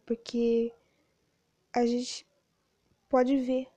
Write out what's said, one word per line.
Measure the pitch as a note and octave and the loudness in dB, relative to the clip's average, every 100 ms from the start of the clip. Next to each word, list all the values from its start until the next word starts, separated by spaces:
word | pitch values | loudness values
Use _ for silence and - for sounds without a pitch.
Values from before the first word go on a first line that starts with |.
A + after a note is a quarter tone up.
porque | - A#3 - A#3+ A#3 A#3 A#3 - _ _ _ _ _ _ _ _ _ | -8 -8 -4 -2 2 2 0 -6 _ _ _ _ _ _ _ _ _
a | A#3+ A#3+ | -2 0
gente | B3 B3 - - _ _ _ _ _ _ _ _ | 0 -4 -12 -18 _ _ _ _ _ _ _ _
pode | B3+ B3+ C#4 | 2 4 2
ver | B3 C4 C4 | 0 -2 -4